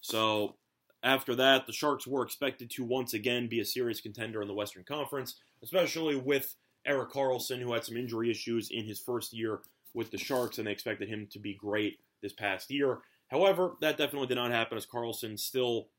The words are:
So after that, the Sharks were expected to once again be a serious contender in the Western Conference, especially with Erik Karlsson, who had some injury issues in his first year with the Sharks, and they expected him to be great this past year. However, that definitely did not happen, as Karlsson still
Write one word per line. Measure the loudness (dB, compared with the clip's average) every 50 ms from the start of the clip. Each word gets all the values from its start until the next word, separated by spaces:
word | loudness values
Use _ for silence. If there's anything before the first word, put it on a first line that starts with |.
So | -6 -2 0 2 4 4 4 2 2 0 -2 _ _ _ _ _ _ _ _ _ 2
after | 4 4 4 4 0 2
that, | 6 8 8 8 8 6
the | 2 -6
Sharks | 0 2 2 2 2 -2
were | -2 0 0 0
expected | -2 -2 -2 -2 -2 -2 -4 -10 -10
to | -6 -6 -2
once | 0 0 0 0 0 -2
again | 0 0 2 0 2 0 0
be | 0 0
a | 0
serious | 0 0 0 0 -2 -2 -4
contender | -8 -10 -8 -8 -8 -6 -4 -4 -4
in | -4
the | -2
Western | -4 -4 -4 -6 -14 -10
Conference, | -8 -4 -4 -4 -4 -4 -6 -6 -6 -10 -14 _ _ _ _ -16
especially | 0 2 2 2 2 0 0 0 2 2
with | 2 2 2 2 2 2 -2 -10 _ _ _ _ _ _
Erik | 0 0 0 0 -2
Karlsson, | 0 0 2 2 2 0 0 -4 -4 -4
who | -2 0 0
had | 0 -2
some | -2 -6
injury | -6 -4 -4 -2 0 2 2
issues | 0 0 -2 -2 0 0 0 -2
in | -4 -6 -4
his | -6 -8 -8
first | -6 -4 -4 -2 -4 -6 -6
year | -4 -2 -2 -2 -4 -6 -14 _ _ _ -10 -6
with | -6 -6 -4
the | -4 -6
Sharks, | -4 0 0 0 0 0 -2 -4
and | -4
they | -4 -4
expected | -4 -2 -4 -2 -2 -4 -4
him | -4 -6 -8 -10 -12
to | -10
be | -8 -8 -8
great | -6 -4 -2 0 2 2 0 -2 _ _ _ _ _ -10
this | -10 -8
past | -4 -2 -2 -2 -2 -6 -6
year. | -2 2 2 2 2 0 -6 _ _ _ _ _
However, | 2 4 6 6 6 6 2 0 0 0
that | 0 0 2 2
definitely | 0 0 0 -2 0 0
did | 0
not | 0 0 2
happen, | 2 2 2 0 -2 -8
as | -8
Karlsson | -6 -6 -4 -4 -4 -4 -6 -6 -8 -6 -6
still | -6 -2 0 2 2 4 2 0 -2 -4 _